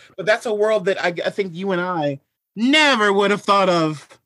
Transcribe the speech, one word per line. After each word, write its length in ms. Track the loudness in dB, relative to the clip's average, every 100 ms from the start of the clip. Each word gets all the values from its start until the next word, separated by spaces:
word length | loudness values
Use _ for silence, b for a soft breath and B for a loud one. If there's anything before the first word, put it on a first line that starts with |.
| B -6
but 80 | -2
that's 220 | 0 -2
a 60 |
world 320 | -2 0 0 0
that 140 | -2
I, 100 | -2
I 200 | -4 -4
think 240 | -4 -6
you 180 | -6 -4
and 80 | -2
I 400 | -2 -2 -4 -6 _ _ _ -2
never 580 | 2 4 4 2 2
would 160 | 2 2
have 140 | 0
thought 260 | 0 2 2
of 480 | 2 0 -4 -14 -20